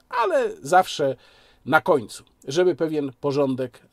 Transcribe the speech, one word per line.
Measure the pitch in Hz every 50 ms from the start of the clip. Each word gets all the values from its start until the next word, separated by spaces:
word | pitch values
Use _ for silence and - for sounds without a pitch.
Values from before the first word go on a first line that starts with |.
| _ -
ale | 508 480 480 392 330 269 240 208 - -
zawsze | - 139 180 185 180 - - - 147 135 127 - _ _ _ _ _ _ _ _ -
na | 120 156 156
końcu, | - 185 160 135 104 - - - - _ _ _ - 139
żeby | 139 175 185 185 151
pewien | 127 165 160 156 151 143 135 - _
porządek | - 143 135 147 143 131 131 127 127 123 _ - _ _